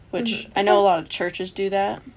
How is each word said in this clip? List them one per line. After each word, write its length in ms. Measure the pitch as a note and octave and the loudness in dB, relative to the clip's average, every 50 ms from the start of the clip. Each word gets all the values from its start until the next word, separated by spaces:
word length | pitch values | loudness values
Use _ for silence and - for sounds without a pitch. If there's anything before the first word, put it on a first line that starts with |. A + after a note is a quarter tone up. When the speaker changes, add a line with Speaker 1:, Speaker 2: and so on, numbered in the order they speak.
| - - | -14 -8
Speaker 1:
which 200 | - B3+ A#3+ A3+ G#3 - - | -6 -4 -4 -4 -6 -6 -10
Speaker 2:
Mm-hmm. 60 | - - | -6 -2
Speaker 1:
I 60 | G3 | 0
know 140 | G3+ G#3 G#3 | 4 4 6
a 0 | |
Speaker 2:
Because 60 | G3+ G3+ | 6 6
Speaker 1:
lot 140 | G3 F3 D#3+ | 4 4 2
of 100 | D#3+ - | -2 -6
churches 420 | - - F3 F3 E3+ - F#3 F#3 | -6 -6 -4 -4 -4 -6 -8 -8
do 180 | - G3 G3 F#3+ | -6 -6 -4 -2
that. 320 | G3 G3 G3 G#3 G#3 - - C4 - | 0 0 0 -2 -4 -8 -12 -18 -20